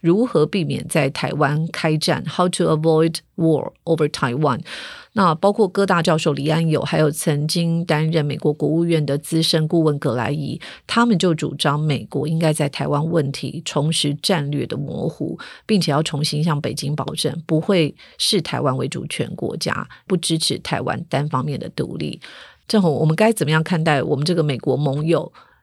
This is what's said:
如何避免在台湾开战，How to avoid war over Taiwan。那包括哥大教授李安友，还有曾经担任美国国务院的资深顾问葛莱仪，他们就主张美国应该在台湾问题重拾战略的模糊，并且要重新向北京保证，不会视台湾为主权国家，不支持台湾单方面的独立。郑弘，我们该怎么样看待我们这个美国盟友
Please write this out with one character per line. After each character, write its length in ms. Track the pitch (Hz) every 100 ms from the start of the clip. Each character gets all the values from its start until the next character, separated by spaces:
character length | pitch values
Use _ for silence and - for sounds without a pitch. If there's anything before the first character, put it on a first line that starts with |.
如 240 | 165 190 247
何 180 | 160
避 180 | 151 202
免 240 | 147 139 -
在 220 | 165 139
台 220 | - -
湾 340 | 147 143 151 160
开 280 | - 160 156
战， 260 | 180 - 170
How 220 | - 180
to 140 | -
avoid 520 | 165 156 160 156 165 160 - -
war 360 | 165 151 - -
over 220 | - 165 151
Taiwan。 540 | - 131 120 151 117 - - - - -
那 200 | 214 185
包 160 | 160 196
括 160 | 208 196
哥 200 | 196 196
大 160 | 175
教 160 | 165 156
授 160 | 165
李 140 | 139 143
安 200 | 156 165
友， 140 | 151
还 160 | - 160
有 120 | 156
曾 380 | 156 - 147 151
经 360 | 180 170 165 170
担 240 | 151 160
任 120 | 160
美 140 | 147 -
国 160 | 147
国 160 | 147 147
务 160 | 160
院 220 | 170 160 147
的 100 | 180
资 260 | - 165
深 240 | 160 160 156
顾 160 | 175
问 160 | 156 143
葛 160 | 143
莱 160 | 120 113
仪， 300 | 147 139 - - - -
他 200 | - 240
们 120 | 190
就 160 | 185
主 200 | 165 139
张 260 | 143 156 147
美 240 | 156 135
国 240 | 104 - 151
应 100 | 160
该 140 | 160
在 160 | 151 139
台 180 | - 143
湾 220 | 147 160
问 220 | 170 139
题 300 | 139 131 165
重 260 | - 151 151
拾 240 | 160 147 147
战 340 | - 180 143
略 160 | 147 -
的 100 | -
模 320 | 147 143 160
糊， 300 | - - - - -
并 160 | - 214
且 100 | 165
要 120 | 143
重 200 | 160 143
新 220 | 156 147
向 160 | 165 147
北 140 | 123
京 200 | 135 143
保 120 | 147 135
证， 200 | 151 156 160 -
不 120 | 160
会 360 | 160 190 151 - - -
视 240 | - 208
台 180 | 151 127
湾 160 | 135 131
为 100 | 127
主 200 | - 156
权 200 | - -
国 220 | - - -
家， 320 | - - 101 - _
不 100 | 185
支 180 | - 160
持 220 | - -
台 240 | - 131
湾 200 | - - -
单 180 | 139 147
方 140 | 131
面 160 | 151 139
的 80 | -
独 260 | - - -
立。 240 | - - - - - _ _
郑 140 | 220
弘， 100 | 180
我 120 | 139
们 100 | 156
该 160 | 156 214
怎 160 | 220 147
么 40 |
样 120 | 156
看 220 | 160 175
待 180 | 165 143
我 140 | - 117
们 80 |
这 100 | 156
个 80 | 170
美 160 | 151 127
国 160 | -
盟 320 | 127 147 139 160
友 240 | 160 - - _ _